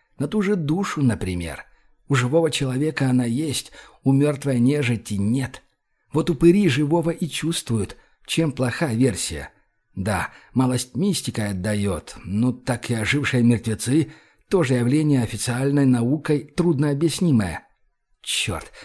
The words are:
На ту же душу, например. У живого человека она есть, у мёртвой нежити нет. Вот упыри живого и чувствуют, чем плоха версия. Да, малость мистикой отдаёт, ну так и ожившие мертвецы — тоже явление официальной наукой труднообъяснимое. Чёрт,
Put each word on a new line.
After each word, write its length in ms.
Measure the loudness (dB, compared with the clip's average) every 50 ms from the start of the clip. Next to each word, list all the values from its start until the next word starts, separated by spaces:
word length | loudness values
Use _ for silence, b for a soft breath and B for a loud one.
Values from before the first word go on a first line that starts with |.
| _ _ _ -8
На 80 | -6
ту 160 | -4 -2 -2 0
же 120 | 0 0
душу, 460 | 0 0 -2 -2 -2 -2 -4 -2 0
например. 640 | 2 2 0 0 -2 -4 -4 -4 -6 -8 -10 -12 -16 _ _ _ _ _ _ _ _
У 60 | -2 0
живого 380 | 0 2 2 2 2 2 2
человека 580 | 0 -2 -4 -2 -2 -2 -2 -2 -2 0 2 2
она 160 | 2 2 2
есть, 460 | 0 0 -2 -2 -2 -4 -6 -8 B B B B B B B 0
у 80 | 2
мёртвой 480 | 4 4 4 2 0 -2 -2 0 2 2
нежити 560 | 4 4 2 2 0 0 -2 -2 -4 -4 -4
нет. 480 | -2 0 0 0 0 -2 -4 -8 -14 -20 _ _ _ _ _ _ _ _ _
Вот 180 | -2 -2 0 0
упыри 400 | 0 4 6 6 6 6 4 2
живого 400 | 2 2 2 2 2 2 2 0
и 180 | -2 -2 -4
чувствуют, 720 | -6 -6 -4 -4 -4 -4 -4 -4 -2 -2 -2 -2 -4 -8 b b b b b b
чем 240 | -4 -2 0 0 0
плоха 420 | 0 -2 -2 -2 -2 -2 -2 -2 2
версия. 560 | 2 2 2 2 -2 -6 -6 -8 -10 -10 -14 -18 _ _ _ _ _ _ _ _
Да, 340 | -6 -4 -2 -2 -2 -4 B B B B B -2
малость 420 | 0 0 0 0 -2 -4 -6 -4
мистикой 540 | -2 -2 0 -2 -2 -4 -6 -6 -4 -4 -4
отдаёт, 680 | -4 -4 -2 -2 -2 0 -2 -2 -2 -4 -8 -12 -18 -16 -10
ну 300 | -4 -2 0 0 0 -2
так 380 | -2 -4 -6 -6 -4 -4 -4
и 20 | -4
ожившие 480 | -2 -2 -2 -2 -2 -2 0 2 4
мертвецы — 680 | 4 4 4 2 0 -4 -4 -4 -2 0 2 2 0 0 B B B B B B B 0
тоже 260 | 2 2 2 2 2
явление 480 | 2 2 2 2 2 2 2 2 2 2
официальной 640 | -2 -4 -6 -4 -4 -2 -2 0 0 2 4 4
наукой 540 | 4 4 4 2 0 0 -2 0 0 -2 -2
труднообъяснимое. 1300 | -2 -4 _ 0 2 2 2 2 0 0 0 0 0 -2 0 0 2 2 4 2 2 0 -4 -10 -12 _ _ _ _ _ _ _ _ _ _ _
Чёрт, 500 | -8 -6 -4 -4 -4 -4 -6 -8 -10 B B B